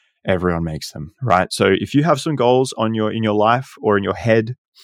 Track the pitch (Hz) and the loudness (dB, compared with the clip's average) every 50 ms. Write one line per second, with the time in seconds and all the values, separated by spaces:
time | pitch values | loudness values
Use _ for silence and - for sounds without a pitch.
0 | _ _ _ _ - - 95 87 90 90 87 85 85 80 76 73 - - - - | _ _ _ _ -4 -2 -2 0 0 0 -2 -2 -2 -4 -6 -8 -10 -12 -12 -14
1 | 73 82 - _ 131 117 90 90 92 - - - 107 98 95 - - - - 143 | -14 -14 -12 _ -2 2 2 2 2 0 -2 0 2 2 2 0 -2 -2 0 2
2 | 147 170 151 139 - 165 151 131 123 120 127 127 131 127 - - 113 110 113 110 | 2 2 2 0 0 -2 -2 0 2 2 2 2 2 0 -2 -4 -2 -2 -2 -2
3 | 107 107 101 113 110 107 104 104 104 110 120 127 131 - - - - 110 104 101 | -2 -2 -2 -2 0 0 2 2 2 2 2 0 -2 -6 -12 -4 0 0 0 2
4 | 98 98 95 95 90 117 113 113 110 113 123 - _ _ _ _ | 0 -2 -4 -2 0 2 2 2 2 0 -6 -12 _ _ _ _